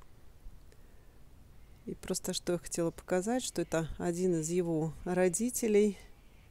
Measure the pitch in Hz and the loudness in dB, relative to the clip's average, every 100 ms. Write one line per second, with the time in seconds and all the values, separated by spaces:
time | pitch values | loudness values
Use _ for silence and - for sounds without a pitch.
0 | - - - - - - - - - - | -20 -20 -20 -16 -16 -16 -18 -20 -20 -20
1 | - - - - - - - - - - | -20 -20 -20 -20 -20 -20 -20 -18 -14 -10
2 | - 185 - 185 - 175 - - 165 - | -4 -4 -2 -4 0 -2 -2 -2 -2 -2
3 | - 180 190 254 - - 170 160 160 - | 0 0 2 0 -2 -4 0 0 -2 -2
4 | 175 170 185 170 156 180 170 160 160 151 | -2 2 2 2 2 0 2 2 0 -2
5 | - 180 185 170 233 - 226 208 208 190 | -2 4 4 4 0 0 4 6 6 2
6 | - - - - - | -8 -20 -20 -20 -20